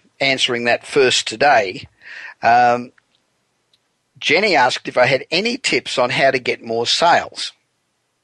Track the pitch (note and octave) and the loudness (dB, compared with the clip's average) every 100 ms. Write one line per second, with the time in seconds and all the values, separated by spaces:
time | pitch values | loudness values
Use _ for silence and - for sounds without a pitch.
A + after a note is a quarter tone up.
0 | _ - C#3 C3 - A#2+ A#2+ A2+ - D3 | _ -4 -2 0 -2 -2 0 -2 0 2
1 | B2+ - - A2+ C#3 B2 F#2+ B2 - _ | 2 2 -4 0 2 4 0 -6 -16 _
2 | - - - - A2+ A#2+ B2 A#2+ B2 _ | -20 -20 -20 -2 2 4 4 0 -4 _
3 | _ _ _ _ _ _ _ _ _ _ | _ _ _ _ _ _ _ _ _ _
4 | _ B2+ - D#3+ G#3+ D3+ C#3 - C#3+ B2+ | _ -8 -2 0 2 2 2 0 -4 0
5 | B2 C3 - E3 A#3 A#3+ - B2+ - - | 2 0 -2 -4 -4 -4 -4 -4 -4 -2
6 | B2 C3 C#3 C3 B2 A#2 A#2 A2+ A#2 - | -2 2 2 0 -2 -6 -4 -4 -2 0
7 | F3 B2+ D#2 - - - _ _ _ _ | 2 2 0 -10 -14 -14 _ _ _ _
8 | _ _ | _ _